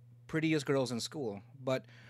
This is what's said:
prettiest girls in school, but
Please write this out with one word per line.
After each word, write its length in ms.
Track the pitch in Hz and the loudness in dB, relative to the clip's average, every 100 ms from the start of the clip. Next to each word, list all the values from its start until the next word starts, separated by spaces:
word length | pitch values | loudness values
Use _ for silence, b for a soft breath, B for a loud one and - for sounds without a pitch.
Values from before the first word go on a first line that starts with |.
| - - - | -20 -20 -4
prettiest 400 | 160 160 156 139 | 0 2 2 4
girls 260 | 135 123 | 2 2
in 80 | 120 | -2
school, 400 | - - 120 101 - - | -4 -4 -6 -6 -12 -10
but 200 | 131 131 - b b | -2 -2 -2 b b